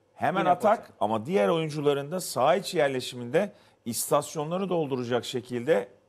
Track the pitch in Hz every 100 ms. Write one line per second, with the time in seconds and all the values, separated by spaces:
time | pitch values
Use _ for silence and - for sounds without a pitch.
0 | _ - 127 180 185 180 208 220 - -
1 | 104 110 117 190 202 165 160 151 143 139
2 | 143 175 - 131 139 190 - 175 143 131
3 | 120 123 120 151 202 - _ _ 117 113
4 | - 147 147 160 151 180 196 175 147 131
5 | 120 123 - 131 - 123 123 190 - _